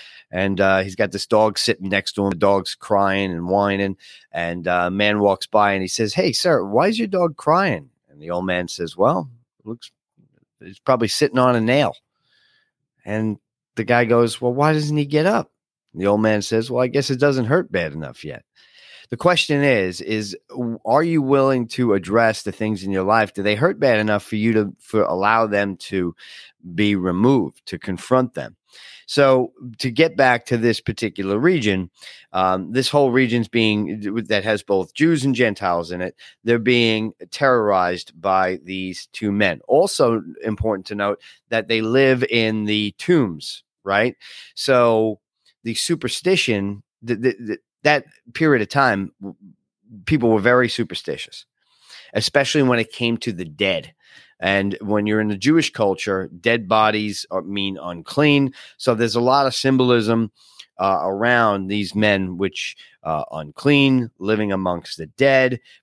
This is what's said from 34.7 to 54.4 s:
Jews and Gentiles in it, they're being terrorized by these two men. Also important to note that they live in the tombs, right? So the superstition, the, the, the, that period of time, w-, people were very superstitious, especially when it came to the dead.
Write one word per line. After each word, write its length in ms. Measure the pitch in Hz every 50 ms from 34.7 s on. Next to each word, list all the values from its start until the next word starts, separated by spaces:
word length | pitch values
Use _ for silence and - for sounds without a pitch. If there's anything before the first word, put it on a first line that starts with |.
| 101 95 90 -
Jews 320 | - - 151 165 165 143 127
and 100 | 139 127
Gentiles 560 | 117 123 110 98 - 101 90 87 87 85 85
in 120 | 90 87
it, 120 | 92 87 - _ - - - _ -
they're 140 | 113 117 117
being 560 | 107 123 123 120 117 113 110 110 110 110 - - 92 -
terrorized 800 | - - 147 135 127 117 107 104 98 92 90 87 90 85 - - - 85
by 400 | 85 98 95 95 92 92 92 76
these 460 | 69 90 95 92 92 92 90 - - - -
two 180 | - 110 104
men. 280 | 101 104 104 92 80 - -
Also 560 | - 120 151 185 196 - - 143 120 117 107 - 80 - - -
important 420 | 117 107 - 110 113 104 95 92 -
to 60 | 107
note 280 | 104 101 101 101 - - - - _ _ -
that 200 | 117 113 107 -
they 120 | 117 113
live 420 | 110 110 120 135 139 131 131 123 127
in 420 | - 117 117 113 110 110 107 107
the 280 | 104 107 107 107 104 - -
tombs, 640 | - - 180 160 123 95 82 73 - - - - - _ _ _ -
right? 320 | 98 98 101 113 123 - _ - - - - - - _
So 640 | - - 139 131 123 120 117 113 110 110 110 104 - _ _ _ _ _ _ _ _ -
the 100 | 113 110
superstition, 1080 | - - - 170 - - 120 - - - 180 190 - - - 110 101 98 101 101 104 - _ _ _
the, 140 | - 117 120
the, 220 | 104 120 131 - -
the, 180 | 120 104 104 - _ _ _ _ -
that 200 | 196 151 139 - _ _ _ _ 127 -
period 260 | - 165 156 143 117
of 80 | 104 -
time, 440 | - 139 139 123 104 98 98 - - _
w-, 140 | 98 98 - _ 101 92 - _ _ _ _ _ _ 113 113 101 -
people 260 | - 156 143 117 117
were 100 | 110 104
very 280 | 98 120 123 127 127 110
superstitious, 800 | - - 113 - 87 - - - 78 76 - - - - - _ _ _ _ _ _ _ _ - - - - -
especially 500 | - 107 - - - 143 135 - - 151
when 180 | 139 127 123 117
it 120 | 110 -
came 240 | - - 120 117 117 113
to 140 | - 120
the 140 | 98 85 90
dead. 480 | 80 76 76 101 95 90 80 85 - _ _ _ _ - - - _ _ _